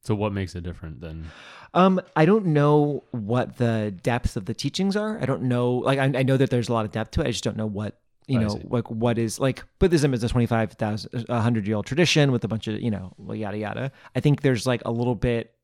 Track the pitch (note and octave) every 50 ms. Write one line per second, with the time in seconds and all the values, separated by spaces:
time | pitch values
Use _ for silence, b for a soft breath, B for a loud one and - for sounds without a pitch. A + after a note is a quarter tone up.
0 | _ - G#2+ G2+ G#2 G#2+ G2 F#2+ F#2+ E2+ - F2+ E2+ F2+ E2+ - - D#2+ D#2 A#1+
1 | E2+ D#2+ D#2+ D#2+ D#2+ D#2+ B B B B B B B B - - F3+ F#3+ F#3+ F3+
2 | - - _ E3 D#3 D#3+ G3+ A3+ G3+ F3 D3+ D3 C#3+ D3 D3 D3+ D3 D3 C#3+ C3
3 | - _ - B2 G#2 G2 A#2 B2 B2 - - - B2 A#2 A2+ A2 G#2+ G#2+ G2 F2
4 | _ - A#2+ B2 - - - A#2+ F#2+ F2+ A2+ - - C#3+ - - F#3 G3 F#3+ G#3
5 | G#3 G#3+ A3 A#3 - B2 C3+ - - B2+ B2 A#2+ B2 B2 B2 B2 - - C#3 C#3
6 | C3+ C3+ C#3+ B2+ C3 C3 C3+ C3 C3+ B2+ - A#2+ A#2 - A#2+ A2+ G#2+ G#2+ - A2+
7 | A2 - - - D#3+ C3 A#2 F#2+ - A#2 G2+ - A2 A2 G#2 G2 G#2+ G#2 - _
8 | _ _ _ _ _ - C3+ A#2+ A2 G#2+ G#2 - - - - A#2+ A2+ - A#2 A2
9 | A2+ A#2+ A#2 A2+ A2+ A2 G#2 - - C3+ B2 - - - _ _ - F#3 D#3+ D#3+
10 | C3+ D3 C3 A#2+ A2 A#2 - B2+ A#2+ A2+ A#2+ A2+ A2 G#2 - _ A2+ G#2+ G#2+ G#2+
11 | - - - B2+ A2+ - B2 A#2 G#2+ A#2 A#2+ A2+ G2+ G2 A2 G#2 G2+ - C3+ D3
12 | F3 - - D#3 D3 C#3 C3 A#2 - G#2+ A2+ A2 - - G#2+ G#2+ - A#2+ G#2+ F#2+
13 | F#2 F#2 - - G#2 G2 G#2+ G#2+ G#2+ G2+ G2 G#2+ G#2+ G#2 - - B2 C3+ B B
14 | B B B C3 - D3+ C#3+ B2+ - C#3 B2+ A2+ - C3 B2 A#2 - - A#2 A#2
15 | A#2+ B2 B2 F#2+ - B2+ A#2+ A#2 A2+ _ _ _